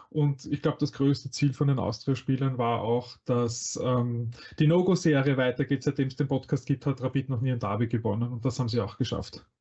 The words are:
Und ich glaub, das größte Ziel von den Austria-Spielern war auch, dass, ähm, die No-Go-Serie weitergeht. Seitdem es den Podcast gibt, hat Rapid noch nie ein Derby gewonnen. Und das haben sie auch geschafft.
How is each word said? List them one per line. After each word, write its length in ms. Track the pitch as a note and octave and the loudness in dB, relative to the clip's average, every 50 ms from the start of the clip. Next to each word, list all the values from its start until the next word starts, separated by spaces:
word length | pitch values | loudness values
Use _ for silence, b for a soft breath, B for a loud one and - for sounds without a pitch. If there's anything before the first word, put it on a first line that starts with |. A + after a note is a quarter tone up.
| B B | B B
Und 360 | - D3+ D3 D3 C#3 - - | -2 0 2 2 0 -2 -4
ich 140 | - D3 C#3+ - | -6 -4 -2 -2
glaub, 160 | D#3 C#3+ - | -2 -2 0
das 120 | D3 C#3 - | -2 -4 0
größte 380 | - C#3 C#3 C#3 - - - | 0 2 2 2 0 -2 -8
Ziel 220 | - - D3 C#3+ C3 | -2 0 0 0 2
von 160 | - D3 C#3 | 2 2 2
den 100 | C3+ B2+ | 2 2
Austria-Spielern 800 | F#2 - A#2 - - - C3 - - - C3 B2 C3+ C3+ C3 A#2+ | 0 -2 -4 -4 -2 -2 -2 -2 0 -2 0 0 0 0 0 0
war 220 | A#2 A#2 A#2 G#2+ | 0 0 0 0
auch, 360 | G#2 A2+ A#2+ B2 B2 - - - _ | 0 0 0 0 -2 -6 -12 -10 _
dass, 540 | - B2 A#2+ A#2+ A2+ A#2 - - - - - - | 0 0 2 2 0 -2 -4 -8 -8 -6 -4 -2
ähm, 480 | B2+ B2+ B2 A#2+ B2 A#2+ A#2+ A#2+ A#2 A#2+ B B B B - | 0 2 2 2 0 -2 -4 -4 -6 -8 B B B B 2
die 80 | D#3 | 4
No-Go-Serie 680 | D3+ E3+ F3+ F3+ F#3 F#3 E3+ - E3 D3 C#3 C3+ C#3+ C3+ | 6 6 6 4 4 2 4 4 4 4 4 4 4 4
weitergeht. 480 | C3 B2+ B2+ A#2+ - C#3 - C#3+ B2+ - | 4 2 2 2 0 0 0 -2 0 0
Seitdem 240 | D3 C3+ - C3+ C3+ | 0 0 0 0 -2
es 80 | - | 0
den 120 | - D3 C#3 | -2 -2 0
Podcast 380 | C#3 B2+ - - D3 C3+ - | 0 -2 0 -2 -2 -2 0
gibt, 180 | - C#3 C3+ - | -2 -2 -2 0
hat 140 | D3 C3+ - | -2 -2 -2
Rapid 280 | B2+ C3 - C#3 C3+ - | -4 -2 -2 -2 -2 -2
noch 120 | C3 A2 | -2 -2
nie 120 | C3+ C3 B2+ | 0 0 0
ein 80 | A#2+ | 0
Derby 260 | A2 G2 G#2 G#2 A#2+ | -2 -2 0 0 0
gewonnen. 460 | A2+ - A2+ A2+ G#2+ G2+ A2 A#2+ A#2+ B2 | 0 0 0 0 0 0 0 -2 -2 -4
Und 120 | A2+ - | -4 -4
das 140 | C3 A#2+ - | -4 -2 -2
haben 100 | B2 A2+ | -2 -2
sie 120 | A2+ A#2+ | 0 0
auch 180 | G2 G#2 - - | -2 -2 -4 -4
geschafft. 480 | B2+ - - - - - - - - _ _ _ | -4 -2 -2 -4 -6 -8 -12 -16 -18 _ _ _